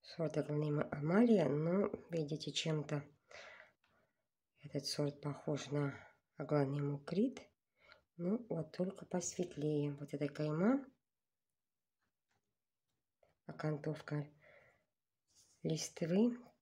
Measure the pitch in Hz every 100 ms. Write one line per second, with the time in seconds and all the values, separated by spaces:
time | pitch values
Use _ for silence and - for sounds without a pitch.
0 | - - 156 156 143 151 151 147 - 151
1 | 147 190 240 214 147 143 160 185 196 -
2 | - 165 143 151 - - 160 156 147 147
3 | - _ _ - - - - _ _ _
4 | _ _ _ _ _ _ 147 143 - -
5 | 147 143 147 143 - 143 131 147 143 139
6 | - _ _ - 143 147 135 143 143 143
7 | - 175 254 254 - _ _ _ - -
8 | _ - 175 226 240 165 156 - 180 -
9 | - 180 - - 175 - 151 151 147 143
10 | 143 143 147 147 151 156 202 277 - _
11 | _ _ _ _ _ _ _ _ _ _
12 | _ _ _ _ _ _ _ _ _ _
13 | _ _ _ _ - 151 156 151 156 147
14 | - 147 147 - - - - _ _ _
15 | _ _ _ - - _ 160 160 - -
16 | 160 185 240 240 - _